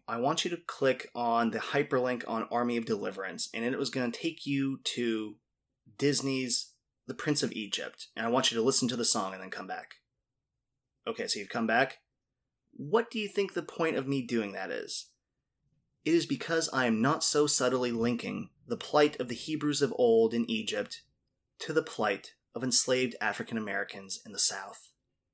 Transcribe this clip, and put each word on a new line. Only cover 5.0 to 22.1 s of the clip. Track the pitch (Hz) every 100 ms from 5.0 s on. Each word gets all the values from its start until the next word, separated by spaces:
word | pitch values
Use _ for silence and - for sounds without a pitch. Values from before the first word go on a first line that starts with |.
| 117 110 107 - _ _ _ _ _ -
Disney's | 143 139 135 131 127 - - _ _ _ -
The |
Prince | 120 151 147
of | 120
Egypt, | 110 101 - 67 - - -
and | 113
I |
want | 127 -
you | 117
to |
listen | 120 127 120
to | 120
the | 113
song | 117 95
and | 95
then | 95
come | - 95
back. | 90 - - _ _ _ _ _ _ _ _ _ _ -
Okay, | 113 95
so | 107
you've | 98
come | 123 113
back. | 117 135 - _ _ _ _ _ _ _
What | - 143 220 233
do | 220
you | 202
think | 202 196
the | 175
point | 147 - 160 135
of | 135
me | 139
doing | 120 117 101
that | 95 92
is? | 58 50 - - _ _ _ _ _ _ _ _ _
It | 156
is | 165 139
because | 135 - 165 165
I | 131 123
am | 110
not | 131 156
so | - 147 151
subtly | - 127 127 123
linking | 117 117 117 98 98 - _ -
the | 117
plight | - 147 147 -
of | 123
the | 113
Hebrews | - 156 147 143
of | 131 -
old | 120 113 113
in | 117 117
Egypt | 110 104 104 104 - - _ _ _ _ -
to | -
the | 156
plight | 160 - 107